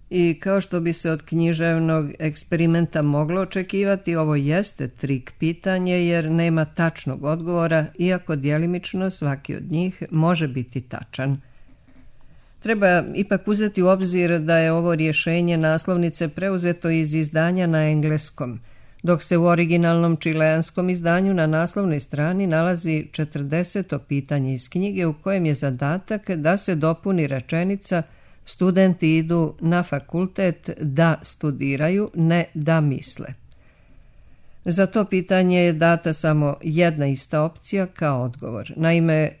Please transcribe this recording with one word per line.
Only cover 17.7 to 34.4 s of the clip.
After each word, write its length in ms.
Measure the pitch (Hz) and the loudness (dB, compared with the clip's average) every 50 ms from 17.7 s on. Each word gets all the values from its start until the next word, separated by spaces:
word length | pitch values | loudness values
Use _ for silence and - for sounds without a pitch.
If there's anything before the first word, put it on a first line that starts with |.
| 160 156 151 151 | 2 2 2 2
engleskom, 720 | 156 151 147 156 151 151 - - - - 143 123 117 117 - - - - - - - - - | 2 2 0 0 0 -2 -4 -8 -10 -10 -10 -8 -10 -12 -14 -18 -20 -20 -20 -20 -16 -4 0
dok 200 | 165 175 151 - | 0 0 0 0
se 140 | - 180 170 | 0 2 2
u 80 | 170 | 4
originalnom 720 | 175 170 170 175 160 175 170 170 170 165 170 170 170 165 156 | 4 4 4 2 2 2 4 4 4 4 4 4 2 2 0
čileanskom 720 | - 165 156 156 156 156 156 165 160 - - - 180 185 | 0 -2 0 2 2 2 2 2 -2 -2 -2 -2 -2 -2
izdanju 440 | 180 175 170 170 170 180 190 196 196 | -2 -2 0 0 2 2 2 2 2
na 140 | 175 160 156 | 2 2 2
naslovnoj 520 | 156 160 170 170 - 202 196 180 151 143 | 2 0 0 -2 -2 -2 -2 0 0 -2
strani 480 | - - - 143 147 170 185 196 196 180 | -4 -6 -4 -2 -2 -2 0 0 0 0
nalazi 600 | 156 160 165 180 180 170 170 165 156 151 151 - | 2 2 2 0 0 -2 -2 -2 -2 -2 -4 -4
četrdeseto 880 | - - 156 151 - 151 143 139 151 165 180 175 - 202 180 - 147 143 | -6 -4 -4 -4 -4 -6 -4 -2 -2 -2 -2 -2 -4 -6 -4 -4 -4 -6
pitanje 540 | - - 143 139 139 - 147 139 131 131 135 | -4 -4 -4 -4 -2 -2 -2 -2 -2 -2 -4
iz 160 | 123 - - | -6 -6 -6
knjige 360 | - 175 190 208 196 190 175 | -4 -2 -2 -2 -2 -2 -2
u 80 | 160 147 | -2 -2
kojem 320 | 151 - 190 196 190 170 | -2 -2 -2 0 0 2
je 100 | 156 143 | 0 0
zadatak 760 | - 151 139 127 123 147 143 165 190 - - 220 202 - - | 0 -2 -4 -4 -2 -2 -2 -2 -4 -4 -6 -6 -6 -4 -6
da 260 | 185 156 147 160 190 202 | -4 -2 0 0 0 0
se 180 | - - 180 | 0 -2 -2
dopuni 520 | 151 151 160 165 - - 196 190 175 151 135 | 0 0 0 0 -2 -2 -2 0 0 0 0
rečenica: 760 | 139 131 - - 165 165 175 190 202 196 - - 185 165 156 - - - - - - - - | -2 -4 -6 -4 -2 -2 0 -2 -4 -4 -4 -4 -4 -4 -4 -4 -10 -20 -20 -20 -20 -20 -18
„Studenti 720 | - - - 180 190 175 190 190 185 170 - 165 160 160 160 | -12 -4 0 2 4 6 6 6 4 4 4 4 4 4 4
idu 360 | 160 160 170 170 160 151 - - | 2 2 2 0 0 0 -2 -2
na 220 | 165 160 175 175 175 | 0 2 2 2 0
fakultet 840 | - 143 139 - - - 170 185 185 - - 190 180 151 - - - - - | 0 -4 -6 -6 -4 -4 -2 -2 -2 -2 0 0 0 0 -2 -6 -12 -8 -6
da 340 | 156 147 135 156 165 165 156 - - | -6 -2 2 2 4 4 2 0 -4
studiraju, 880 | - - - - 151 135 - 139 139 139 131 151 165 185 202 208 - - | -12 -10 -6 -4 -4 -2 -2 -2 -2 -2 0 0 0 0 0 -2 -2 0
ne 300 | 170 160 165 170 175 165 - - | 0 2 4 4 2 0 -2 -4
da 280 | 160 147 160 165 160 | -4 0 2 2 4
misle.” 460 | 151 143 131 - - - - - - - - - - - - - - - - _ _ _ - - - - - - - - - - | 2 2 0 -2 -6 -10 -12 -12 -12 -12 -14 -16 -20 -20 -20 -20 -20 -20 -20 _ _ _ -20 -20 -20 -20 -20 -20 -20 -20 -20 -20